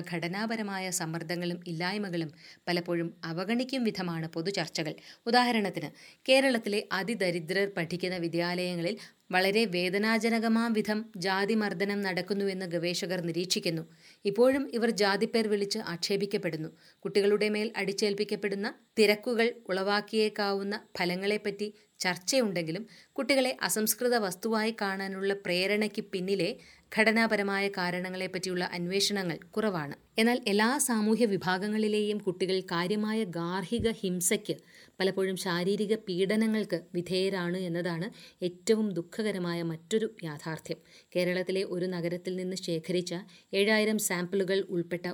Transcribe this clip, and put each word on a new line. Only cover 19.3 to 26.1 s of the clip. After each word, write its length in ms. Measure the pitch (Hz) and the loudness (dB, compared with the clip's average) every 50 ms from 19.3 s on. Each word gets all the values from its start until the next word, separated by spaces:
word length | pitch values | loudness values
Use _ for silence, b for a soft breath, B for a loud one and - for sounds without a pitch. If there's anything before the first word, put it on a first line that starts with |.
| 233 220 233 240 - - - | 2 2 2 2 0 -4 -6
ഉളവാക്കിയേക്കാവുന്ന 1120 | - 185 190 190 202 202 208 208 - 220 220 214 214 208 214 202 202 196 196 196 196 208 220 - _ | -4 -2 0 2 2 2 2 0 0 0 2 2 2 2 0 0 0 0 -2 -2 -4 -4 -6 -8 _
ഫലങ്ങളെപ്പറ്റി 800 | - - 180 175 180 185 196 202 214 208 208 208 202 202 208 208 b b b b b - | -4 -2 0 0 0 0 0 0 0 0 -2 -4 -4 -4 -6 -8 b b b b b -2
ചർച്ചയുണ്ടെങ്കിലും, 840 | - 180 175 175 - - 277 262 233 202 170 175 165 156 165 202 226 B B B B B B | 0 0 0 -2 -2 0 2 2 2 2 0 -2 -2 -2 -4 -6 -8 B B B B B B
കുട്ടികളെ 380 | 277 254 269 277 262 254 - - - | -4 0 2 4 4 4 2 0 -2
അസംസ്കൃത 540 | - 180 - 220 214 220 - - 247 240 247 | -2 0 0 0 0 0 0 0 2 2 2
വസ്തുവായി 540 | 233 208 180 180 - - 226 226 214 214 226 | 2 2 0 -4 -2 -2 0 0 2 2 0
കാണാനുള്ള 600 | 226 - 208 196 190 190 190 190 190 190 196 196 196 | -2 -2 -2 -4 -2 -4 -4 -6 -4 -2 0 0 0
പ്രേരണയ്ക്ക് 640 | 196 - 180 175 180 185 196 208 214 214 208 208 214 - | -2 0 0 2 2 2 2 2 2 2 0 -2 -6 -8
പിന്നിലെ 460 | - | -6